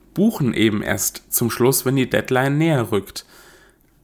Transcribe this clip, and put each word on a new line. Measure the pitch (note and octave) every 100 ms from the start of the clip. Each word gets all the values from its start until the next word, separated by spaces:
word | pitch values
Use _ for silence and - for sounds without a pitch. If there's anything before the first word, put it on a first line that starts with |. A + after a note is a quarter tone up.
| _
buchen | - A3 G#3 B2+
eben | - A2 G#2
erst | - G#2 - - -
zum | - A#2
Schluss, | - B2 C3+
wenn | B2+ C3+
die | A#2+
Deadline | - - B2+ C#3 C#3+
näher | E3 C#3 G#2
rückt. | G#2 - - - - - - - _ _ _